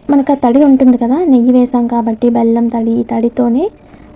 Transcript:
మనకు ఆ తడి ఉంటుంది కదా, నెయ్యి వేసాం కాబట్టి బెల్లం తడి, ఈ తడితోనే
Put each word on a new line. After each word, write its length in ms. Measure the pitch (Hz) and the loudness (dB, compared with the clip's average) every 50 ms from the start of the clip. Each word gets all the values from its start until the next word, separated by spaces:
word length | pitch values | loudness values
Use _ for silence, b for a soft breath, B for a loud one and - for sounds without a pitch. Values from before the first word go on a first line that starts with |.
| - - | -4 -2
మనకు 200 | 285 277 262 - 285 | 0 0 0 0 -2
ఆ 20 | 269 - | 0 0
తడి 160 | 240 233 277 302 285 | 0 2 2 4 4
ఉంటుంది 280 | 269 262 269 254 247 247 240 | 4 4 4 2 2 2 0
కదా, 140 | 233 254 311 359 330 | -2 -2 -2 0 2
నెయ్యి 240 | 262 247 233 247 247 254 | 2 2 2 2 2 2
వేసాం 260 | 247 247 254 247 240 233 240 | 2 0 0 -2 -2 -2 -2
కాబట్టి 360 | 233 226 226 220 220 - 240 233 233 | -4 -2 -4 -4 -2 -2 -2 0 0
బెల్లం 300 | 233 226 226 233 233 233 233 | 0 0 0 0 -2 -2 -2
తడి, 180 | 233 226 226 226 240 | -4 -4 -2 -2 -4
ఈ 20 | 233 - | -4 -4
తడితోనే 540 | 233 226 226 233 247 - 247 240 233 254 330 440 - B B B B B B B B | -4 -4 -4 -4 -2 -2 -2 -2 0 -2 -2 -4 -6 B B B B B B B B